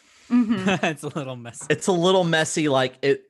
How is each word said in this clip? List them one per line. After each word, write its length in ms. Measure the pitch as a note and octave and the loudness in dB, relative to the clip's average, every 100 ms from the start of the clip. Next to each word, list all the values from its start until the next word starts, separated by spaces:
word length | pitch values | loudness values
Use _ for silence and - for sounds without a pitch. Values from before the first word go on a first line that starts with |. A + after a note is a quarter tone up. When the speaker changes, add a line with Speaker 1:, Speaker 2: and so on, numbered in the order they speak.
| _ _ - | _ _ -2
Speaker 1:
Mm-hmm. 560 | B3 A3 G#3 F#3 F#3 A3+ | 0 2 0 0 0 -2
Speaker 2:
<laughs> 0 | |
It's 160 | A3 | -4
a 60 | D3 | -8
little 280 | D#3+ C3 B2+ | -8 -8 -12
messy. 300 | A#2 - - | -14 -14 -4
Speaker 3:
It's 160 | D3 - | -2 0
a 40 | |
little 320 | F3 F3 F#3+ | 2 4 4
messy. 460 | E3+ D#3+ D#3 E3 D3+ | 2 0 0 0 0
Like, 280 | C3 C3 - | 2 0 -2
it, 220 | C#3 C#3 - | 0 0 0